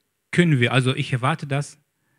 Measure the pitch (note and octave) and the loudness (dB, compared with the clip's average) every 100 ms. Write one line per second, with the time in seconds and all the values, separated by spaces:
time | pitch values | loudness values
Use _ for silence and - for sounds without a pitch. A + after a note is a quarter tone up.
0 | _ _ - - F3 C#3 A#2+ C3+ B2+ C3+ | _ _ -6 2 4 4 2 2 0 -2
1 | C#3 B2+ B2+ D#3+ C#3+ C3+ D3 - _ _ | -4 -2 -2 -4 -4 -6 -6 -12 _ _
2 | _ | _